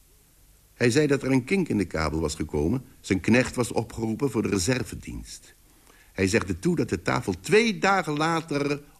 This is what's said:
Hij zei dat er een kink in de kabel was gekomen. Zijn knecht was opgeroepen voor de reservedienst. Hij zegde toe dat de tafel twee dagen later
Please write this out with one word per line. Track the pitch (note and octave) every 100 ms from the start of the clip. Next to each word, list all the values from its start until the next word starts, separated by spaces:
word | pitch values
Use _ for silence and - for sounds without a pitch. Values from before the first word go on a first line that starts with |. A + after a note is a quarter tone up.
| _ _ _ _ _ _ _
Hij | - A#2+
zei | C3+ D3
dat | C3+
er | C3
een | C3
kink | B2+ G3 D#3+
in | G#2
de | F2
kabel | D#2+ D#2 D#2+
was | D#2 -
gekomen. | D#2 D2+ D#2 C3 - -
Zijn | - F#2+
knecht | - A#2+ - B2+
was | A#2
opgeroepen | - A#2 - A2+ G#2+ C#3
voor | A2+
de | G2+
reservedienst. | G2 F2+ B2 - - - B1+ - - - - _ _ - - -
Hij | - F#2+
zegde | G#2 F#2 E2+
toe | F3 E3
dat | A#2
de | F2+
tafel | - B2+ G#2 F2
twee | - G#3 A#3 E3+
dagen | G3 G3 D3+ D3
later | E3 E3 E3 C#3+ C#3+ C#3+ -